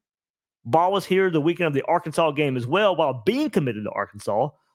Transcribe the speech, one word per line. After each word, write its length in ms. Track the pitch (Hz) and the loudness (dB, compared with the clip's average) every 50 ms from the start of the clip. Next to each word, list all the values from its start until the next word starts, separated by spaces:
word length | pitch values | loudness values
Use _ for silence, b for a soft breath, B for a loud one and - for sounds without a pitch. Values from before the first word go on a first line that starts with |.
| _ _ _ _ _ _ _ _ _ _ _ _ _ | _ _ _ _ _ _ _ _ _ _ _ _ _
Ball 260 | 117 117 160 175 185 | 0 2 2 4 2
was 140 | 202 196 - | 2 0 0
here 260 | - 190 190 190 185 | 0 2 2 2 2
the 80 | 160 156 | 2 0
weekend 280 | 139 170 175 170 175 160 | 0 0 0 0 -2 -2
of 60 | 143 | -2
the 100 | 131 - | -2 0
Arkansas 480 | - 165 175 - 165 147 - 165 156 | 0 0 0 0 -2 0 0 0 2
game 260 | 147 151 151 143 131 127 | 2 0 0 0 -2 -2
as 100 | 117 120 | -2 0
well 300 | 151 196 214 202 180 156 | 0 2 2 2 2 2
while 260 | 160 143 131 123 107 | 0 0 -2 -2 -2
being 240 | 185 226 269 311 285 | 0 0 0 -2 -2
committed 360 | - 185 147 127 107 107 107 | 0 0 0 0 -2 -4 -6
to 60 | - | -6
Arkansas, 580 | - 104 101 - - 104 - 117 101 107 131 151 - _ _ _ | -6 -6 -6 -6 -10 -10 -6 -4 -2 -2 -2 -2 -4 _ _ _